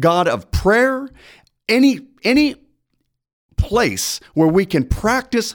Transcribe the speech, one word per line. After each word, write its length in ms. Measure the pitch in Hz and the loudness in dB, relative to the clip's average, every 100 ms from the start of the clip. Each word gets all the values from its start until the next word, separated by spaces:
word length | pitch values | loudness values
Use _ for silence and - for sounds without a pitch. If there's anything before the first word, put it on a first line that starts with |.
God 260 | 160 175 170 | 0 2 0
of 240 | - - | -2 -4
prayer. 580 | - 185 220 262 262 277 - - - _ _ - | -2 2 2 2 -2 -8 -16 -20 -20 _ _ -2
Any, 320 | 240 269 240 - _ | 2 2 2 -6 _
any 320 | 202 269 294 - _ _ _ _ _ _ _ _ _ - | 0 0 0 -4 _ _ _ _ _ _ _ _ _ -4
place 600 | - - 143 92 - - - | -2 -2 -2 -4 -8 -10 -6
where 140 | - 160 | 0 2
we 180 | 180 190 | 2 0
can 180 | 160 | -2
practice 680 | 131 - 214 254 247 233 226 | -2 -2 -2 -2 -2 -4 -4